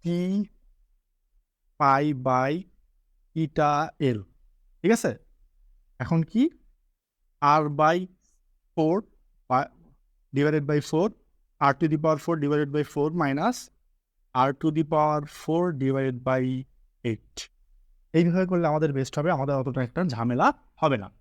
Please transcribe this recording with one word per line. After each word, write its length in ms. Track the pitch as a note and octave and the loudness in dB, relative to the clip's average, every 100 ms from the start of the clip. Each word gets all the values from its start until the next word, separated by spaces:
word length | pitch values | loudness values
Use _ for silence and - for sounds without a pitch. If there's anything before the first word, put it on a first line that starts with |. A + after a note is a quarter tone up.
P 20 | E3 F3 F3+ G3 G3+ _ _ _ _ _ _ _ _ _ _ _ _ _ | -2 -2 -2 -2 -4 _ _ _ _ _ _ _ _ _ _ _ _ _
pi 240 | C#3+ C3+ D3 C#3 B2+ | 2 4 2 -2 0
by 260 | B2+ C3 D#3 F#3 _ _ _ _ _ _ - | 0 0 -4 -8 _ _ _ _ _ _ -6
eta 280 | D#3+ - D3 D3 D#3+ - C#3+ A2 | -4 0 2 2 -2 -2 -2 -2
L, 40 | G2 _ _ _ _ _ | -8 _ _ _ _ _
ঠিক 100 | - A3+ | 0 2
আছে? 140 | - A#2 _ _ _ _ _ _ _ _ | 0 -6 _ _ _ _ _ _ _ _
এখন 160 | C3 E3 D#3+ | -2 0 0
কি? 120 | A3 D4 - _ _ _ _ _ _ _ _ C#3+ D3+ | 0 0 -2 _ _ _ _ _ _ _ _ 2 2
R 20 | D3+ D3 | 2 2
by 160 | D#3 F3 F#3 _ _ _ _ _ _ - | 2 2 -4 _ _ _ _ _ _ -2
four 220 | D#3 F#3 A3+ _ _ _ _ | 0 0 -4 _ _ _ _
by, 140 | B2+ C3+ _ - _ _ _ _ | -2 -2 _ -20 _ _ _ _
divided 300 | C3 D3 D3+ C#3+ | 0 2 0 0
by 80 | D3+ C#3+ | -2 0
four, 180 | D#3 G3 - _ _ _ _ C#3+ | -2 -2 -4 _ _ _ _ 0
R 20 | C3+ | 2
to 60 | E3 | 0
the 60 | D3+ | 0
power 160 | D#3+ D#3 - | 0 0 0
four 100 | E3+ | -2
divided 260 | C#3+ D3 D3 C#3+ | 0 0 0 -2
by 80 | D3 | -4
four 160 | - D3 E3+ | -2 -2 0
minus 360 | D3 C#3 F#3+ B3+ - _ _ _ _ _ _ B2+ | -2 0 -2 -4 -10 _ _ _ _ _ _ 0
R 160 | C3 C#3 | 0 2
to 60 | D#3 D3+ | -2 -2
the 80 | D3+ | 0
power 280 | D#3 D3+ D3+ D3 - | 2 2 0 -4 -12
four 220 | - D#3+ F3+ D3+ | -2 0 0 -2
divided 340 | C3+ C3+ C3+ B2 B2+ | -2 0 -2 -4 -2
by 120 | C3 B2+ C3 C3+ _ _ _ A#2+ | 0 0 -4 -8 _ _ _ -6
eight। 240 | A2 _ - - _ _ _ _ _ _ | -6 _ -20 -20 _ _ _ _ _ _
এইভাবে 320 | D#3+ F3 F3 F#3 | 2 2 2 0
করলে 140 | F3+ E3 | 0 0
আমাদের 200 | D3+ D#3 C3+ | 0 0 -2
বেস্ট 160 | C3+ - | -4 -2
হবে, 100 | D#3 E3 | -2 -2
আমাদের 180 | C3+ C#3 | -2 -2
অতটা 200 | C3 B2+ B2 | -2 -4 -4
একটা 140 | - F3+ | -2 -4
ঝামেলা 340 | A2 A#2 B2 G#3 C#4+ _ _ | -2 -2 2 0 0 _ _
হবে 160 | D#3+ C3 | 0 0
না। 40 | G2 _ | -4 _